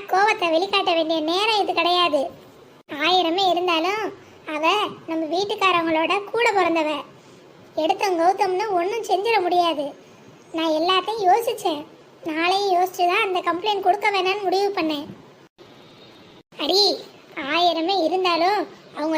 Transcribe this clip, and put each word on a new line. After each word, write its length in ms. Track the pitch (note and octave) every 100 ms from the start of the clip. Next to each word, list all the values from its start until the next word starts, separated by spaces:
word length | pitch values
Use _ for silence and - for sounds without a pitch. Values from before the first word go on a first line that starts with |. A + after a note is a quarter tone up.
| G4+
கோவத்தை 360 | F#4 G#4+ G#4+ E4+
வெளிக்காட்ட 380 | D#4+ G4 G4+ F4+ E4
வேண்டிய 200 | D#4+ D#4+ D#4
நேரம் 320 | F4+ A4 G#4+
இது 120 | F4 E4
கிடையாது. 420 | E4+ F4+ F4 C#4+ E4 - - - - - - D4 D#4+
ஆயிரமே 380 | F#4 E4+ F4+ F#4+
இருந்தாலும் 500 | E4+ F4+ D#4+ F4 G#4+ G4 - - - -
அவ 100 | D4+ D#4+ G#4 F#4 - -
நம்ம 140 | D#4+ D#4
வீட்டுக்காரவங்களோட 800 | F4+ G#4 G#4 F#4+ F4 E4 D#4+ D#4+ G4 G4+
கூட 140 | A4 A#4 G4+
பிறந்தவ. 320 | E4+ E4 D4+ D4 - - - - - - - -
எடுத்தோம் 360 | D#4 G4 G#4 E4+
கௌதம்னு 460 | E4+ G4 G4 F#4 A4 F4+
ஒண்ணும் 300 | F4+ A4+ G4+
செஞ்சிட 260 | F4+ A4 A4 F4+
முடியாது. 400 | F4 E4+ D4 C#4+ - - - - - - D#4+
நான் 200 | D#4+ D#4
எல்லாத்தையும் 480 | F4 F#4+ F#4 A4+ F4+
யோசிச்சேன். 540 | A4 B4 A4+ F#4+ D4 - - - - E4
நாளையும் 440 | D#4 F4 G4 G4+ F4
யோசிச்சு 280 | F#4 - F4
தான் 140 | G4+ G#4
அந்த 120 | F4+ F4
கம்ப்ளைண்ட் 380 | E4+ G#4 G4+ F#4+
கொடுக்க 220 | G4+ G#4+ G4
வேணாம்னு 300 | F#4 G4+ F#4+
முடிவு 200 | F#4+ G4+ G4+
பண்ணேன். 280 | D#4+ D4 D#4 - - - - - - - - - - - - - _ -
அடி, 180 | D4+ F#4 G4 - - - - - C#4
ஆயிரமே 400 | E4 F4 E4 D#4+ G4 D#4
இருந்தாலும் 520 | F#4 F4+ E4+ F4+ G#4 - - - -
அவங்க 180 | D#4